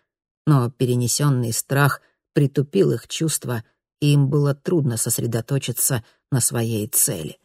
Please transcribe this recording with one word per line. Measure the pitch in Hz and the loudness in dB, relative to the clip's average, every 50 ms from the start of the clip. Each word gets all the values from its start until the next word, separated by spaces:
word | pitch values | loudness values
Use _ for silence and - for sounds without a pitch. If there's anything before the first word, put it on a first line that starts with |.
| _ _ _ _ _ _ _ _ - | _ _ _ _ _ _ _ _ 2
но | 160 151 135 120 117 | 4 4 4 4 0
перенесённый | - - 135 123 123 123 123 117 - - 147 147 135 123 120 113 | -2 -2 -2 0 0 0 0 0 0 0 0 0 0 0 -2 -2
страх | 110 - - - 135 139 143 131 - - _ _ _ _ _ _ | -4 -6 -4 -2 2 2 2 2 2 -2 _ _ _ _ _ _
притупил | - 160 147 135 - - 135 - - 196 151 143 | 0 0 0 2 0 -2 -2 0 2 2 2 2
их | 131 117 - - | 2 -2 -6 -8
чувства, | - - 165 156 - - - 127 123 113 - _ _ _ _ _ _ - | -8 -4 -4 -4 -4 -4 -6 -6 -6 -6 -8 _ _ _ _ _ _ -2
и | 151 147 | 2 2
им | 143 143 139 131 | 4 4 4 2
было | 151 147 143 143 139 | 2 2 0 0 -2
трудно | - - 190 180 165 135 135 120 | -2 -2 0 0 0 0 0 -2
сосредоточиться | 113 - 123 - - 123 120 110 113 113 - 143 139 - - 120 - - - 139 113 - _ _ _ _ - | -2 -2 -4 -2 -2 -2 -2 -2 -4 -2 -2 -4 -4 -4 -4 -6 -4 -2 -2 -2 -4 -6 _ _ _ _ -2
на | 139 127 | -2 0
своей | - - 135 123 117 113 113 107 104 113 | 0 0 -2 -2 -2 -2 -2 -4 -4 -2
цели. | - - - - 107 85 78 67 - _ | -2 0 0 0 -2 -6 -8 -12 -12 _